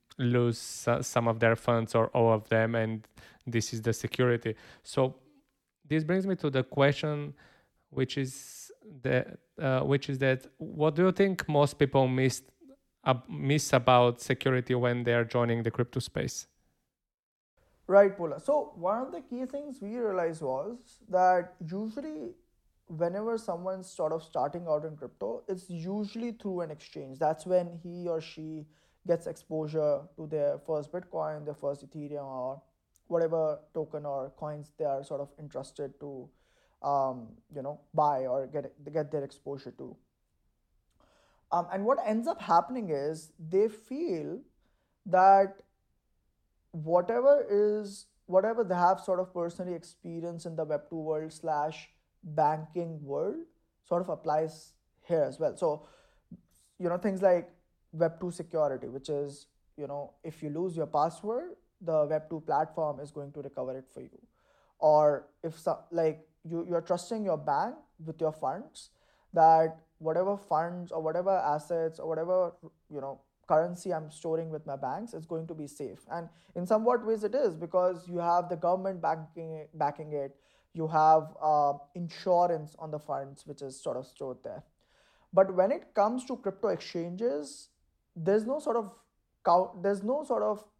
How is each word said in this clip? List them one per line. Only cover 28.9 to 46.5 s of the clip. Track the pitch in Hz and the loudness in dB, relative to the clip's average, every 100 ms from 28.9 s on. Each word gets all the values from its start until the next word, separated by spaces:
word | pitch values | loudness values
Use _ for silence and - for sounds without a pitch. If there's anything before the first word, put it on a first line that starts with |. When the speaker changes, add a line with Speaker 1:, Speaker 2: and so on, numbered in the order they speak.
| _ 180 | _ -2
Speaker 2:
gets | 170 156 | -2 -2
exposure | 151 - 156 156 156 151 143 151 - | -12 -8 -6 -2 0 2 0 -4 -14
to | 156 | -6
their | 156 143 143 | 0 0 0
first | - 151 147 | -4 -4 -4
Bitcoin, | 180 180 165 156 151 | -8 -8 -4 -4 -6
their | 147 | -8
first | 147 139 143 | -6 -4 -4
Ethereum, | - 160 147 147 139 | -8 -12 -10 -8 -8
or | 131 127 139 - _ _ _ - | -8 -6 -8 -14 _ _ _ -2
whatever | 165 165 165 156 147 - | 0 2 2 0 -2 -6
token | 165 151 151 147 | -8 -8 -8 -6
or | 139 139 - | -6 -8 -10
coins | 151 151 147 - | -10 -10 -14 -6
they | |
are | 151 135 | -4 -2
sort | 131 143 | -4 -8
of | 139 - | -8 -14
interested | 147 135 139 - 139 - | -14 -12 -12 -10 -10 -10
to, | 147 135 - _ _ _ _ _ | -12 -12 -14 _ _ _ _ _
um, | 143 139 135 127 113 - _ | -2 0 0 -2 -10 -18 _
you | 147 | -10
know, | 135 151 _ | -10 -10 _
buy | 156 147 135 | 2 2 2
or | 131 131 135 | 0 -2 -2
get, | 147 139 - 147 | -6 -8 -12 -8
get | 156 147 | -4 -4
their | 151 | -4
exposure | 139 - - 139 131 - | -6 -10 -12 -12 -12 -16
to. | 131 - _ _ _ _ _ _ _ _ _ _ _ _ _ _ _ | -16 -18 _ _ _ _ _ _ _ _ _ _ _ _ _ _ _
Um, | 170 170 | -2 -2
and | 196 | -2
what | 214 277 214 | 0 0 0
ends | 220 247 | 0 -2
up | 349 | -4
happening | - 175 - 254 196 | 2 2 2 -2 -4
is | 143 143 160 - - 160 | -2 -2 -6 -10 -18 -2
they | 185 220 | 2 2
feel | 220 - 269 339 170 147 202 - _ _ _ _ _ 196 | 0 -10 -6 -4 -4 -6 -10 -14 _ _ _ _ _ 2
that | 185 190 196 196 - _ _ _ _ _ _ _ _ _ | 8 10 10 8 0 _ _ _ _ _ _ _ _ _